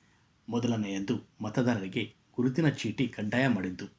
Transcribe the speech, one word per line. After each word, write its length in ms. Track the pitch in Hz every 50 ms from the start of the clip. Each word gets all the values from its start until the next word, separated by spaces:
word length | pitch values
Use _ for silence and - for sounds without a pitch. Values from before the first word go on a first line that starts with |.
| _ _ _ _ _ _ _ _ _ -
ಮೊದಲನೆಯದ್ದು 720 | 117 117 117 117 113 110 104 98 98 98 98 98 113 104 - - _ -
ಮತದಾರರಿಗೆ 760 | 113 110 - 135 120 123 117 104 95 95 - 120 101 - - _ _ _ _
ಗುರುತಿನ 320 | - 120 131 127 170 160 143
ಚೀಟಿ 400 | 117 - - 113 113 - 127 113
ಕಡ್ಡಾಯ 400 | - - 107 104 117 123 135 131
ಮಾಡಿದ್ದು. 380 | 110 95 92 92 90 - 101 92 -